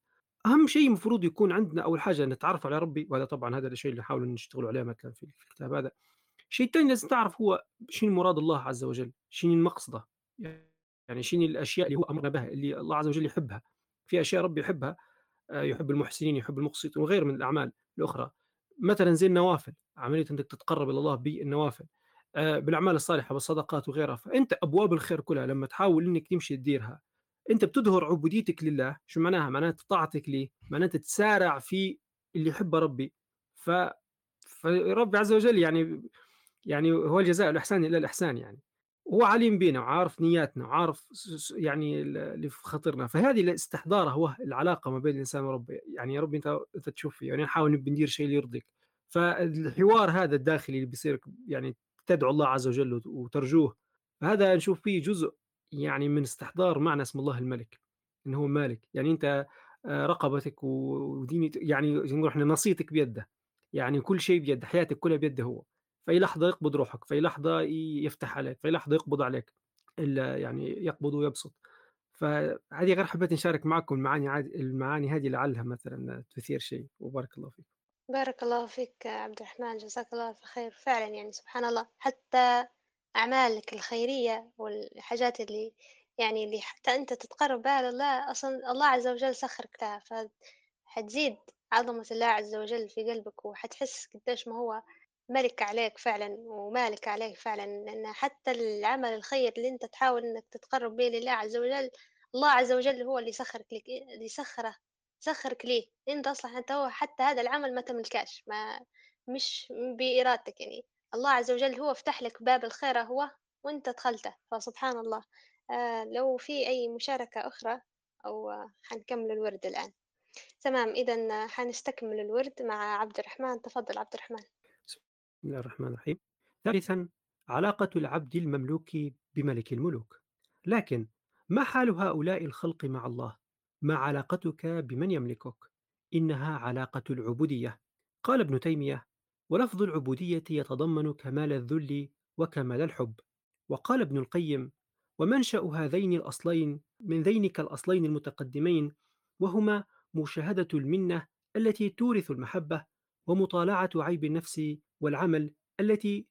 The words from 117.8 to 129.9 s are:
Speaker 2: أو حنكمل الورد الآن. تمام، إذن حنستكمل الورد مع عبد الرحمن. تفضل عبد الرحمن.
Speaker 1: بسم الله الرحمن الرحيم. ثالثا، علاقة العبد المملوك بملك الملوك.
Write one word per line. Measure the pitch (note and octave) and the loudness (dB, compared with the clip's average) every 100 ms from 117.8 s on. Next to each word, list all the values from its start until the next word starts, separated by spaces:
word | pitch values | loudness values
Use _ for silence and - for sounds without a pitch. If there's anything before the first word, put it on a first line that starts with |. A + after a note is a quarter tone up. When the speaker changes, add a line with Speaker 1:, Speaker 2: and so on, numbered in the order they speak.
| _ _ _ _ G#3 | _ _ _ _ -12
Speaker 2:
أو | G#3+ G#3+ G#3 G#3 _ | -10 -8 -10 -12 _
حنكمل | - A#3 - A#3+ A3 | -16 -14 -8 -6 -4
الورد | G#3+ G#3+ G3 F#3+ | -4 -6 -6 -8
الآن. | - - _ _ _ _ - - _ | -8 -10 _ _ _ _ -20 -20 _
تمام، | C#4 C4 A3+ | -2 0 0
إذن | - A#3+ A3+ A3 G#3+ A3 | -2 -2 -2 -2 -4 -6
حنستكمل | - B3 A#3 - C4 A3+ G#3+ | -6 -6 -6 -8 -8 -6 -6
الورد | G#3 A#3 C4+ - | -2 -2 -2 -6
مع | A#3 G#3+ G#3 G#3 | -6 -4 -2 -2
عبد | G#3+ G3+ | -2 -6
الرحمن. | - - C4 A#3+ | -10 -8 -6 -6
تفضل | A#3+ B3 A3+ G#3 | -8 -8 -6 -8
عبد | A3 | -10
الرحمن. | A3+ - A3+ A3 _ _ _ - | -12 -12 -14 -16 _ _ _ -20
Speaker 1:
بسم | - _ _ _ _ | -20 _ _ _ _
الله | D3 C#3 | -10 -8
الرحمن | A#2+ - B2+ | -10 -10 -10
الرحيم. | A#2+ - D#3+ _ _ _ _ | -8 -8 -8 _ _ _ _
ثالثا، | G3+ G3 F3 F#3 F3 _ _ _ - | 0 0 0 -4 -4 _ _ _ -6
علاقة | B2+ G3+ G3+ F#3+ E3+ | 0 0 2 0 0
العبد | D3 D#3 C3+ E3 | -2 -4 -4 -4
المملوك | D#3+ C#3+ C3 D#3+ D#3+ D#3 D3 - _ D3 | -2 -2 -2 -4 -4 -6 -6 -10 _ -4
بملك | C#3+ A#2+ - | -2 -2 -4
الملوك. | B2 E3 | -4 -4